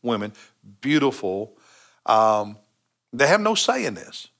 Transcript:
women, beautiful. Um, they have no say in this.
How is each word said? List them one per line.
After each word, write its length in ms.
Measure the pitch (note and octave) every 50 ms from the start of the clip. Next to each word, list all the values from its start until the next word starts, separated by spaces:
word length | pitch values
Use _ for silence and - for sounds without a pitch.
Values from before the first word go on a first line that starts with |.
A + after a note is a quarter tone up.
women, 300 | - A#2+ A#2 G#2 G#2 G#2 G#2 - - _ _ _ _ G2+ G2+ _
beautiful. 760 | - C3 D3 D3+ C#3+ C3+ C3 - - F#2+ F#2 G2 A2 - _ _ _ _ _ _ _ _ _ _ _
Um, 500 | - A2 A2 A2 A2 G#2+ G#2+ G#2 G#2 G#2 - _ _ _ _ _ _ _ _ _ _
they 140 | - A#2+ C#3
have 140 | C#3+ F3+ G#3+
no 140 | G#3 G#3+ A3+
say 300 | - - - B3 C4 A3+
in 100 | C3+ G2+
this. 340 | F#2+ F2 - - - - _ _